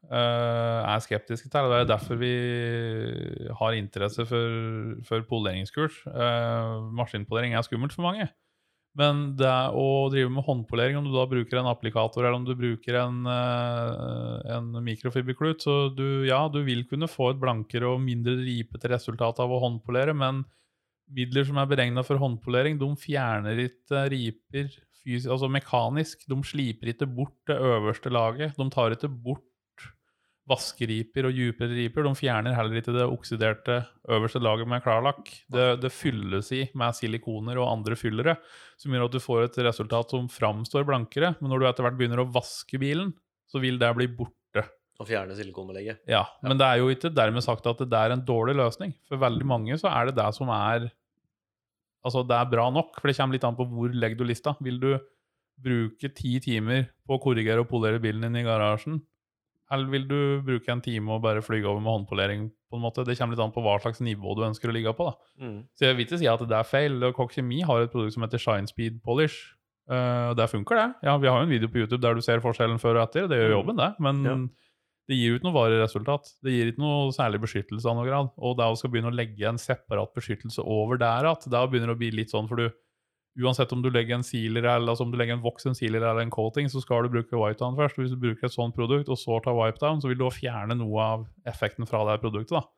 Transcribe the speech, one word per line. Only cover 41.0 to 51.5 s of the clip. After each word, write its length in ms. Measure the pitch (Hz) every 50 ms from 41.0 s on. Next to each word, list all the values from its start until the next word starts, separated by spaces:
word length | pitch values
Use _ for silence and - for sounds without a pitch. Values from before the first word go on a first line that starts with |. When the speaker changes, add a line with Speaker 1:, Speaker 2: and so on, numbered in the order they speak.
| 117 - - 139 151 180 170 -
Speaker 1:
men 120 | 147 135
når 80 | 131 131
du 80 | 131 127
etter 180 | 123 - 131
hvert 140 | 120 123 123
begynner 240 | 123 120 117 123 127
å 60 | 127
vaske 480 | 120 123 - - - - - - - 135
bilen, 340 | 135 139 147 165 190 202 160 _ _ _ _ _ _ _
så 140 | - 139 131
vil 140 | 127 127 123
det 140 | 123 117 117
bli 120 | 120 123 123
borte. 580 | 120 120 120 - _ _ _ _ _ 107 104 - - _ _ _ _ _
Speaker 2:
Å 80 | 101 101
fjerne 260 | 113 104 98 95 95
silikonbelegget. 680 | 101 107 95 92 - 95 92 95 95 101 107 110 - _ -
Speaker 1:
Ja, 180 | 113 104 95 -
Speaker 2:
Ja. 200 | - _ - 131
Speaker 1:
men 80 | 135 135
det 80 | 135 131
er 100 | 127 120
jo 100 | 123 127
ikke 220 | 131 131 - 170 160
dermed 280 | 143 113 107 110 123 120
sagt 220 | - 117 107 -
at 120 | 120 120 -
det 140 | 131 123 117 110
er 140 | 113 113
en 140 | 120 127 127
dårlig 300 | 123 123 117 113 123 139
løsning. 380 | 139 131 117 110 - 190 196 147 _ _ _
For 100 | 143 135
veldig 280 | 131 123 123 165 143
mange 340 | 139 127 117 107 110 131 160
så 100 | - 196
er 160 | 156 123 120 127
det 40 | 135
det 120 | 123 104 104 107
som 140 | - 135 127
er, 400 | 113 104 104 104 113 120 117 117 _ _ _ _ _ _ _ _ _ _ _ _